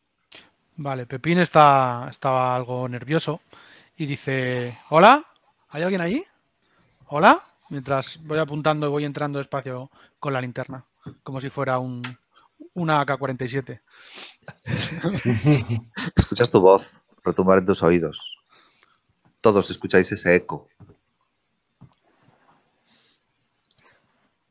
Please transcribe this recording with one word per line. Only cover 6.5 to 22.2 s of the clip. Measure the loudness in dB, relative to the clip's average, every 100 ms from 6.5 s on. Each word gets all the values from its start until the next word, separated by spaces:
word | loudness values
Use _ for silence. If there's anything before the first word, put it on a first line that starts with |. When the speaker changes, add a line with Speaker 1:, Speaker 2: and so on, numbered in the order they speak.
| _ _ _ _ _ -10
Speaker 1:
¿Hola?". | 2 4 4 0 _ -14
Mientras | -12 -6 -4 -6 -12
voy | -6 -4
apuntando | -4 -4 -2 -2 -2
y |
voy | -4
entrando | -6 -6 -6 -6
despacio | -6 -8 -8 -12 -14 _ _ _
con | -6
la | -6
linterna, | -6 -8 -12 -14 -18 _ -20 -18
como | -14 -12
si | -10
fuera | -6 -4 -4
un, | -4 -10 -12 -16 _ _ _ -20 -16
una | -6 -2 0
A | 0
K | -4
cuarenta | -6 -6
y | -6
siete. | -8 -8 -14 _ -20 -20 -20 -20 -20 -20 -18
Speaker 2:
<laughs> | -8 -6 -6 -6 -6 -4 -2 0 2 2 0 -6 -8 -12 -4 0
Escuchas | 0 2 4
tu | 6
voz | 8 6 2 _ _ _
retumbar | -4 0 4 4
en | 4
tus | 2
oídos. | 4 2 0 -8 -18 -20 _ _ _ _ _ _ _ _ _ _
Todos | 2 2 0
escucháis | -6 0 2 2
ese | 0 2
eco. | 2 0 -14 -16 _ -20 _ _ _ _ _ _ _ _ _ -20 _ _ _